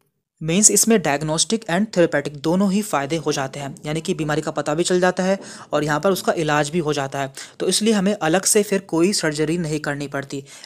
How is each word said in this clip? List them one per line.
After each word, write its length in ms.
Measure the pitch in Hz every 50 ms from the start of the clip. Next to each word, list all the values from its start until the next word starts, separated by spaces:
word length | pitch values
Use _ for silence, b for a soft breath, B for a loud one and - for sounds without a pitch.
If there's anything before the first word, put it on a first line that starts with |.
| _ _ _ _ _ _ _ -
मीन्स 280 | 160 156 165 202 214 -
इसमें 320 | 202 202 - 226 226 208
डायग्नोस्टिक 640 | 156 151 139 143 156 156 156 165 - - 226 220 - -
and 160 | 165 190 214
therapeutic 500 | 214 - 180 170 160 160 143 139 143 151
दोनों 360 | 143 156 160 175 190 208 190
ही 100 | 185 214
फ़ायदे 340 | 202 - - 143 143 135 160
हो 160 | 165 139 151
जाते 280 | 143 147 135 131 - 143
हैं, 160 | 143 135 - - -
यानी 140 | 151 156 160
कि 140 | 160 196 175
बीमारी 280 | 151 156 147 147 156
का 80 | 151 160
पता 240 | 151 160 147 156 151
भी 100 | 165 175
चल 160 | - 180 180
जाता 220 | 185 185 180 -
है 160 | 185 185 196 196 B B B B B B
और 120 | 151 151 151
यहाँ 160 | 151 147 151
पर 120 | 156 196
उसका 200 | 185 190 - 226
इलाज 380 | - 175 156 151 147 147 151 143
भी 80 | 156 180
हो 140 | 147 151
जाता 260 | 147 143 135 135 143 139
है। 140 | 139 139 - B B B B B
तो 80 | - 185
इसलिए 240 | 190 - 214 226
हमें 220 | 220 202 185 202 208
अलग 280 | - 160 156 165 190
से 200 | 190 - - 214
फिर 180 | 208 - 196 196
कोई 320 | 190 - 170 160 170 202
सर्जरी 460 | 202 - - 156 147 147 156 147 170 175
नहीं 220 | 165 147 156 147
करनी 280 | 151 151 143 143 143 139
पड़ती। 360 | 147 139 - - 143 139 143 B B B B